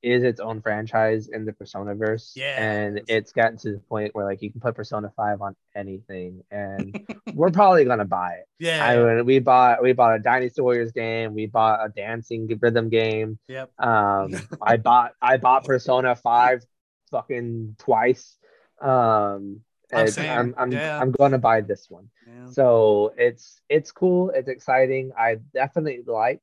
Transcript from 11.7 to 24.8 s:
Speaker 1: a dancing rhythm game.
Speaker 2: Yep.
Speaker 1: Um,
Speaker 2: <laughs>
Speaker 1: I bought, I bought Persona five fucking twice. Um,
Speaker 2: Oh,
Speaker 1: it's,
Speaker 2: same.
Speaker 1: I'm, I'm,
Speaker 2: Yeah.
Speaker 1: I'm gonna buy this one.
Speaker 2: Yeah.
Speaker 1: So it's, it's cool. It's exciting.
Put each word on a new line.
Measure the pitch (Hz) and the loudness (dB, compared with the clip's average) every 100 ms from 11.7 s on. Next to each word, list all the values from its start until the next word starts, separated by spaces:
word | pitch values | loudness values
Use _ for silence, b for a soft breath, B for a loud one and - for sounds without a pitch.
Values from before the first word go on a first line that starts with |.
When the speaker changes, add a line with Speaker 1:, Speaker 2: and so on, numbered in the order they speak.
| 110 | 0
Speaker 1:
a | 110 | -4
dancing | 107 101 117 113 117 110 110 | -8 -10 -10 -10 -10 -6 0
rhythm | 120 117 113 | 0 0 0
game. | 113 110 110 110 110 _ | 0 0 -2 -6 -10 _
Speaker 2:
Yep. | 131 131 _ | -14 -14 _
Speaker 1:
Um, | 123 110 101 98 98 | 0 2 4 2 -2
Speaker 2:
<laughs> | 92 101 160 | -8 -10 -6
Speaker 1:
I | 107 117 | 0 2
bought, | 113 123 120 - | 4 4 4 -2
I | 123 131 | 0 2
bought | 127 131 131 | 4 2 2
Persona | 131 120 127 127 120 | -2 2 0 2 0
five | 120 120 123 127 117 _ _ _ _ | 0 4 4 2 _ _ _ _ _
fucking | 131 - 127 120 117 110 110 | -8 -6 -8 -6 -8 -10 -12
twice. | - 113 120 127 - _ b b b _ | 0 2 2 0 -4 _ b b b _
Um, | 143 131 117 110 101 98 98 104 _ _ _ | 0 2 4 2 0 -4 -12 -16 _ _ _
Speaker 2:
Oh, | 120 | 0
Speaker 1:
it's, | 110 110 | 0 0
Speaker 2:
same. | 151 | -4
Speaker 1:
I'm, | 123 120 123 | -2 -2 -2
I'm, | 127 | -4
Speaker 2:
Yeah. | 131 156 151 | -4 -4 -4
Speaker 1:
I'm | 131 | -2
gonna | 123 139 131 | 2 2 4
buy | 117 113 | 2 0
this | 104 101 _ | 0 -8 _
one. | - _ _ _ | -20 _ _ _
Speaker 2:
Yeah. | 120 127 | -20 -12
Speaker 1:
So | 127 131 117 110 104 104 - | 0 4 6 6 4 0 0
it's, | 120 117 - _ _ | -2 -2 -20 _ _
it's | 151 147 | -2 -2
cool. | - 185 180 185 | -2 0 2 0
It's | 135 131 | -2 -6
exciting. | 131 - 131 | -10 -2 2